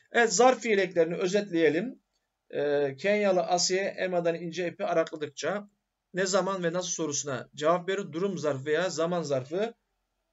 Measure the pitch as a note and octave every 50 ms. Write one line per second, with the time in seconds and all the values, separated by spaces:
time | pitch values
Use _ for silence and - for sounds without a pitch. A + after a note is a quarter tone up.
0 | _ _ - - - - - F3+ A#3+ C4 C4 - - A#3 G#3+ G3 F#3+ E3+ - E3+
1 | E3 E3 F3 D#3+ G3 F3+ F3+ G#3 G3+ G3+ E3+ E3 E3 D#3 D3+ E3+ G#3 B3+ D#4+ -
2 | _ _ _ _ _ _ _ _ _ _ - C#3+ C#3+ D3 C#3+ C#3+ D3 C#3 C3+ C3+
3 | - G3 G#3 G#3 G#3 G3 F#3 F3+ E3 - F3+ F3 - - F#3 F#3+ G3 - - -
4 | F#3 F#3 F3+ F3 E3+ E3+ E3+ E3+ F3 F3 D#3+ E3 F3+ E3+ D#3+ - G3 - F3 E3
5 | D#3+ D#3+ E3 D#3 D3+ C#3+ - - - D3+ F#3 G#3 G3+ - _ _ _ _ _ _
6 | _ _ - F3+ G3 F#3 F#3+ G3 F3+ F#3+ G3 F#3+ F3 E3 E3 F3+ F3+ E3+ - -
7 | E3 D3+ C#3+ C3 - C#3+ C3 A#2+ B2 - - C#3+ D3+ D#3 F3 F3+ F3 F#3 F#3+ F#3+
8 | F#3+ D3+ C3+ E3 F#3+ G3+ F#3+ D3 C#3 D3+ C#3 C3 C3 D3+ D3+ D#3 F3+ F#3+ C#3 D3
9 | D#3+ E3+ F3+ F3 D#3+ C#3+ C#3 C3 B2+ - D#3 F#3 G#3+ A#3 - _ _ _ _ _
10 | _ _ _ _ _ _